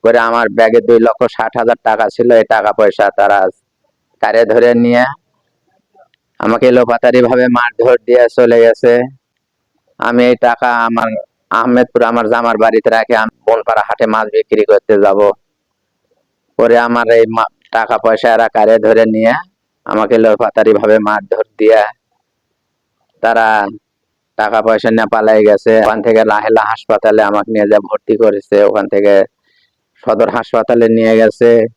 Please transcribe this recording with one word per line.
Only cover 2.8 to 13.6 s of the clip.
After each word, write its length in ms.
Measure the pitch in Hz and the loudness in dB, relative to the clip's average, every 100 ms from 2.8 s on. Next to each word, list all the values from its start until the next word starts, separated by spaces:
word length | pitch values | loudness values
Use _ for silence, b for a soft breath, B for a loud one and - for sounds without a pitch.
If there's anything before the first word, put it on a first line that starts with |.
| 107 - 101 - | -2 0 -2 0
তারা 220 | 101 101 95 - _ _ _ _ _ _ | 0 0 -2 -6 _ _ _ _ _ _
কারে 220 | 110 110 113 | -4 0 0
ধরে 240 | 113 120 | 2 2
নিয়ে 300 | 120 120 120 127 143 _ _ _ _ _ _ _ _ _ _ _ _ | 2 0 0 -2 -6 _ _ _ _ _ _ _ _ _ _ _ _
আমাকে 280 | - 113 127 | -4 0 2
লোপাতাড়ি 480 | 123 117 120 127 123 | 2 0 0 0 2
ভাবে 240 | 120 123 123 | 0 0 0
মারধর 500 | 120 120 - 120 123 - | 0 -4 -2 0 0 0
দিয়ে 180 | 123 120 - | 0 2 2
চলে 220 | 120 117 | 2 4
গেছে। 340 | 117 113 123 120 127 135 _ _ _ _ _ _ _ _ | 2 2 0 0 -2 -12 _ _ _ _ _ _ _ _
আমি 220 | 113 120 123 | -4 0 0
এই 100 | 123 | 0
টাকা 340 | 123 117 123 120 117 | 0 -2 -2 -2 -2
আমার 240 | 117 113 110 - _ _ | -4 -6 -8 -16 _ _
আহমেদপুর 520 | 110 120 123 123 - | -4 0 -2 0 -2
আমার 220 | 117 120 110 | -2 -2 -2
জামার 300 | 117 117 110 | -2 -2 0
বাড়িতে 320 | 113 110 131 | 0 0 0
রাখে 260 | 113 110 117 | -2 0 -2
আমি 200 | 110 _ - | -2 _ -2
বনপাড়া 380 | 113 | -2